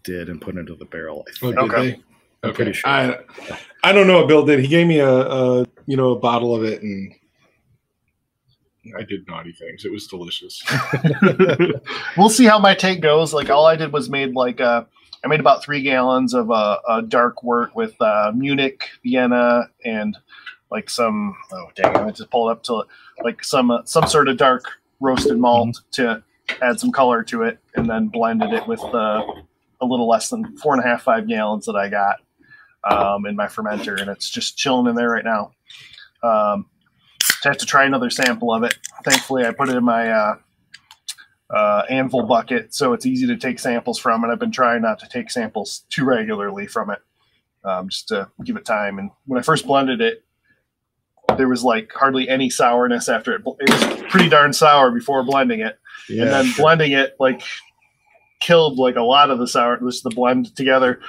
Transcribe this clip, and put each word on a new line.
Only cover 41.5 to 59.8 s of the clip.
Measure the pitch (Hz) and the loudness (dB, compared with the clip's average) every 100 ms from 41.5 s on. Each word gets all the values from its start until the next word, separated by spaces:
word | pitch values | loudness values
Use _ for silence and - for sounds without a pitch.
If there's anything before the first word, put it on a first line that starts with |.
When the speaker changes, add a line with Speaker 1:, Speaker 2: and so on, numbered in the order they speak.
| 107 104 104 - | 0 0 0 0
Speaker 3:
anvil | 131 131 127 | -2 -2 -2
bucket, | 110 117 - 123 - | 0 0 0 -4 -6
so | - 131 | -4 -2
it's | 117 127 | 0 -2
easy | 127 127 | -2 -2
to | 117 | -2
take | 131 120 | -6 -6
samples | 127 117 120 110 | -4 -4 -4 -4
from, | 123 113 | -4 -2
and | 117 | -2
I've | 117 | -4
been | 117 | -4
trying | 110 123 117 | -2 0 0
not | 113 107 | -2 -4
to | - | -8
take | 127 113 | -12 -8
samples | 123 110 107 98 - - | -8 -8 -8 -10 -12 -10
too | - | -4
regularly | 135 120 110 104 101 98 101 | 0 0 -2 -6 -6 -8 -8
from | 117 104 | -8 -8
it, | 101 _ _ _ _ _ _ | -10 _ _ _ _ _ _
um, | 98 92 92 | -8 -6 -6
just | - - | -10 -6
to | 104 95 - | -6 -6 -12
give | - 107 | -8 -8
it | |
time. | - 107 101 98 | -4 -2 -2 -6
And | 101 - 135 | -10 -12 -6
when | 127 | -4
I | |
first | 123 147 127 | 0 -2 2
blended | 139 135 117 | 0 2 0
it, | 113 113 _ _ _ _ _ _ _ _ _ _ - - | -2 -2 _ _ _ _ _ _ _ _ _ _ -4 0
there | 131 | 0
was, | 123 | 0
like, | 123 113 110 | 0 0 -4
hardly | - 135 131 127 | 0 0 0 0
any | 131 131 | 0 0
sourness | - 120 120 123 120 120 | 2 2 2 2 0 -2
after | 113 120 | -2 -2
it. | 110 127 - | -6 -6 -2
It | 139 | 0
was | 120 - - - | 2 0 -4 -2
pretty | 185 170 | 2 6
darn | 151 143 | 6 4
sour | - 156 147 127 | 4 6 6 6
before | 120 120 135 | 2 -2 -2
blending | 127 135 127 110 | 0 0 0 0
it. | 110 - - - - | -4 -8 -18 -20 -10
Speaker 1:
Yeah, | 110 | -2
Speaker 3:
And | 113 | 0
then | 135 131 | 2 0
Speaker 1:
sure. | 131 | 4
Speaker 3:
blending | 156 160 151 | 4 4 4
it, | 139 135 - | 2 0 0
like, | 131 123 - - - _ _ _ _ _ _ _ | 0 0 -8 -16 -18 _ _ _ _ _ _ _
killed, | - 170 156 127 | 4 4 4 2
like, | 127 123 | 0 2
a | |
lot | 117 139 147 | 2 6 6
of | 123 | 4
the | 123 | -2
sour, | 131 120 | 0 0
just | 120 | 0